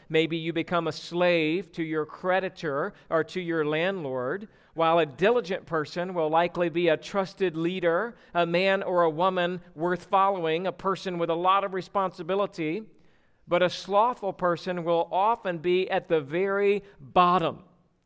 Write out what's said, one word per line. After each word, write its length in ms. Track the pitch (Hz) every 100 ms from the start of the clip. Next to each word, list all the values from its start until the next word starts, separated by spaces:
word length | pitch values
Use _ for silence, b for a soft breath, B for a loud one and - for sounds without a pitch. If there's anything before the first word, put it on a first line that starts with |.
| B
Maybe 280 | 160 160 165
you 140 | 160
become 360 | 160 156 175 160
a 40 |
slave 800 | 151 - 175 180 170 156 175 180
to 100 | -
your 220 | 160 156 151
creditor 880 | - 185 185 185 - 160 139 190 B B
or 140 | 160 156
to 140 | 185
your 260 | 170 165 151
landlord, 840 | 156 180 196 143 131 123 190 214 b b
while 260 | - 165 170
a 60 | 156
diligent 600 | 123 196 247 180 190 -
person 480 | 160 147 175 180
will 160 | 180 156
likely 400 | 160 175 175 175
be 200 | 156 170
a 80 | 151
trusted 580 | - 202 185 - 190 156
leader, 600 | 170 185 170 170 233 233 B
a 120 | 175 170
man 380 | 170 190 196
or 200 | 190 175
a 60 | 170
woman 520 | 151 185 185 175 180 B 147
worth 300 | 175 175 -
following, 640 | 196 196 196 160 160 185
a 40 |
person 460 | 170 190 185 190 175
with 120 | 170
a 60 | 165
lot 280 | 180 196
of 100 | 196
responsibility. 1080 | 185 165 202 190 185 165 196 190 - 156 190 220 - b b b b -
But 140 | 175
a 80 | 175
slothful 640 | - - 202 233 247 196
person 500 | 180 180 165 190 180
will 240 | 165 170 170
often 480 | 175 208 233 190 170
be 280 | 170 180 185
at 160 | 190 -
the 120 | 160
very 640 | 139 160 196 196 202 202 B B
bottom, 600 | 131 - 180 180 160 - - _ _ _